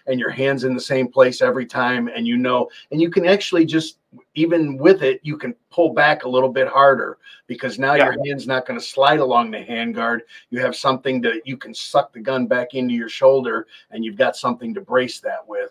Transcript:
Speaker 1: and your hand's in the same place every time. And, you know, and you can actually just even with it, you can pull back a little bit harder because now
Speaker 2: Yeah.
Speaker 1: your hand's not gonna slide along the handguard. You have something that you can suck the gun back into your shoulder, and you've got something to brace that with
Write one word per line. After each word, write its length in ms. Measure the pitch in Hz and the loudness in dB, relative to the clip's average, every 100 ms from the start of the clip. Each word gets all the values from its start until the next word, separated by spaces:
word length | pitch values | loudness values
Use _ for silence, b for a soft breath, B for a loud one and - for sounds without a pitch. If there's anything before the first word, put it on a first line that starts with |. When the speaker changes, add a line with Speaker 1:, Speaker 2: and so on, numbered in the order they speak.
| - | -6
Speaker 1:
and 120 | 131 | -4
your 120 | 120 | -4
hand's 340 | 123 135 139 | -2 -2 0
in 80 | 131 | -2
the 80 | 123 | -4
same 280 | - 135 123 | -2 -2 0
place 340 | 135 127 123 | 4 4 4
every 240 | 127 127 120 | 0 0 -4
time. 420 | 131 123 123 120 | -2 -2 -2 -4
And, 180 | 117 117 | -4 -2
you 120 | 123 | 0
know, 320 | 123 127 120 B B | 0 0 -2 B B
and 120 | 156 | 0
you 80 | 170 | 0
can 160 | 175 175 | 2 2
actually 400 | 202 - 170 160 | 2 2 2 2
just 320 | 160 156 - _ - _ | 2 -2 -8 _ -20 _
even 420 | 156 165 170 151 135 | -2 2 2 0 2
with 260 | 165 190 | 4 6
it, 180 | 135 131 | 4 -2
you 140 | 151 147 | -4 -8
can 180 | 123 - _ | -8 -12 _
pull 220 | - 165 | 0 0
back 320 | 127 147 151 | 4 2 2
a 40 | 127 | 0
little 200 | 127 131 | 0 2
bit 180 | 123 131 | 0 2
harder 520 | 135 139 127 - - b b - | 6 6 6 0 -10 b b -16
because 320 | 120 127 123 | -10 -8 -2
now 160 | 135 | 2
Speaker 2:
Yeah. 120 | 147 131 | 4 2
Speaker 1:
your 100 | 127 143 | 0 -6
hand's 200 | 135 120 | -6 -4
not 200 | 131 127 | -4 -4
gonna 140 | 120 | -8
slide 400 | - - 139 156 | -6 2 4 4
along 300 | 131 123 117 | 2 2 0
the 80 | - | -4
handguard. 600 | - 113 117 113 117 117 - B _ | -8 -6 -4 -4 -2 -4 -8 B _
You 100 | 123 | -4
have 140 | 143 | -4
something 460 | 165 139 127 135 131 | -2 -2 0 -2 -2
that 240 | 120 - 131 | -2 -2 -6
you 100 | 131 | -12
can 160 | 113 | -12
suck 380 | 113 - 143 139 | -14 -2 -2 -2
the 80 | 117 | -6
gun 260 | 107 131 120 | -6 -4 -2
back 280 | 123 123 | -2 -2
into 200 | 135 123 | -4 -2
your 140 | 120 113 | -2 -6
shoulder, 580 | - 135 135 123 110 110 b b | 2 4 4 2 -6 -8 b b
and 140 | 113 | -10
you've 120 | 110 101 | -8 -2
got 200 | 123 - | -2 0
something 380 | 127 120 117 | -4 -4 -6
to 60 | 101 | -10
brace 400 | 95 127 123 - | -2 -2 -2 -6
that 260 | - - - | -8 -8 -8
with 240 | 104 - | -8 -8